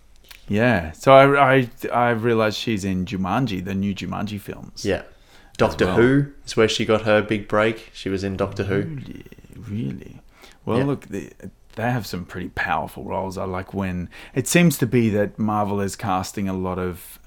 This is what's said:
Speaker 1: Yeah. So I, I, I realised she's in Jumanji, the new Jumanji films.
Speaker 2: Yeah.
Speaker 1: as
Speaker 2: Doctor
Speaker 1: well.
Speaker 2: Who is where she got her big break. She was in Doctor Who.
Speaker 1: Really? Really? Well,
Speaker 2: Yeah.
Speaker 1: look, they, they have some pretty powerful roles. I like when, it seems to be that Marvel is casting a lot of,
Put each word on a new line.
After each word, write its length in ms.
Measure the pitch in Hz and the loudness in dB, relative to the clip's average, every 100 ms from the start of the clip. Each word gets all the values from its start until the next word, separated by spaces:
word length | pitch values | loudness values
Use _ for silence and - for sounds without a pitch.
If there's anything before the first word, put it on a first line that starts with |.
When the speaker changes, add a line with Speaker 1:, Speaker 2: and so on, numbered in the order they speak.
| _ - - - - | _ -20 -20 -18 -6
Speaker 1:
Yeah. 440 | 101 123 107 80 | 0 2 2 -2
So 200 | - - | 0 8
I, 400 | 135 139 143 135 135 | 10 10 6 4 4
I, 140 | 120 - - | 2 -4 -4
I 160 | 120 120 | 0 2
realised 460 | 113 117 113 110 101 | 2 2 2 2 -2
she's 260 | - 107 95 | -4 -2 -2
in 200 | 92 90 | -2 -2
Jumanji, 580 | 92 92 107 131 92 | -4 -2 -2 -2 -2
the 120 | 92 98 | -4 -2
new 180 | 101 | -2
Jumanji 460 | 92 90 92 107 104 | -4 -6 -6 -6 -8
films. 460 | - - - - 101 | -10 -14 -14 -8 -4
Speaker 2:
Yeah. 160 | 92 | -4
Speaker 1:
as 560 | - - - - - - | -6 -20 -20 -20 -14 -2
Speaker 2:
Doctor 280 | 110 - 95 | 0 2 2
Speaker 1:
well. 80 | 92 | 4
Speaker 2:
Who 280 | 120 139 143 - - | 4 4 0 -6 -4
is 100 | - | 2
where 140 | 110 | 2
she 160 | - 113 | 2 0
got 160 | 110 | 2
her 200 | 110 107 | 4 2
big 260 | 101 107 101 | 2 -2 0
break. 420 | 107 110 110 - | 0 0 -2 -10
She 160 | - - | -10 -6
was 140 | 95 | -4
in 140 | 98 95 | -2 -2
Doctor 260 | 98 104 | -4 -4
Who. 180 | 98 101 | -2 -2
Speaker 1:
Really? 440 | 165 147 - - - - - - | -2 -8 -12 -16 -18 -20 -20 -18
Really? 640 | 107 104 135 95 - - - - - - - | -10 -6 -6 -8 -12 -20 -20 -20 -20 -12 -4
Well, 120 | 113 | 0
Speaker 2:
Yeah. 40 | 139 | 0
Speaker 1:
look, 220 | 135 - | -2 -6
they, 240 | 98 69 - 95 - - - | -10 -10 -14 -20 -20 -16 -6
they 160 | 117 | -2
have 140 | 127 98 | -2 -4
some 180 | 90 87 | -8 -10
pretty 240 | - 87 | -10 -8
powerful 540 | - - 80 76 - | -6 -2 -2 -4 -10
roles. 340 | 67 95 95 92 | -8 -6 -4 -6
I 60 | 95 | -6
like 280 | 92 92 | -6 -6
when, 360 | 95 95 90 85 - - | -6 -4 -4 -8 -12 -6
it 140 | - 131 | -4 2
seems 300 | 170 170 143 | 4 4 4
to 80 | 123 | 2
be 220 | 123 113 | 2 2
that 280 | 104 101 - | 2 0 -2
Marvel 420 | 107 104 101 101 | -2 0 -2 -2
is 140 | 98 - | -4 -4
casting 520 | 110 92 95 - 98 | -4 -2 -4 -6 -4
a 40 | |
lot 260 | 92 92 92 | -4 -4 -4
of, 400 | 90 85 - - | -4 -8 -14 -18